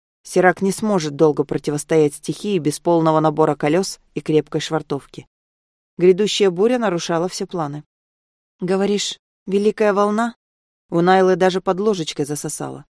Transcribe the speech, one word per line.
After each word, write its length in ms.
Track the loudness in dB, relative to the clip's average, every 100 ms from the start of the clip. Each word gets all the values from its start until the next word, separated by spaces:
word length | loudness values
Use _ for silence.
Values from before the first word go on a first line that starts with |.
| _ _
Сирак 380 | -4 2 4 4
не 100 | -2
сможет 440 | -2 -2 -2 -2 2
долго 280 | 2 2
противостоять 680 | -4 -4 -4 -6 0 2 2
стихии 460 | 0 -10 -8 -4 -2
без 200 | -2 -2
полного 400 | 0 2 4 2
набора 340 | 0 2 0 0
колёс 440 | 0 0 -2 -10 _
и 80 | -10
крепкой 400 | 0 0 0 -6
швартовки. 640 | -4 -6 -6 -10 -10 -20 -20 _ _ _ _ _ _ 2
Грядущая 540 | 4 4 0 2 0
буря 260 | 2 0 2
нарушала 500 | -2 -4 -2 -2 -4
все 200 | -6 -8
планы. 360 | -6 -8 -8 -16 _ _ _ _ _ _ _
"Говоришь, 580 | -2 0 0 -2 -4 -10 _ _ -4
великая 460 | 0 0 2 0
волна?" 420 | 2 0 0 -4 -8 _ _ _ _ _
У 60 | 0
Найлы 380 | 4 4 4 4
даже 240 | 2 0
под 180 | -2 -2
ложечкой 460 | 0 -2 -6 -6 -6
засосала. 600 | -6 -8 -8 -10 -12 -20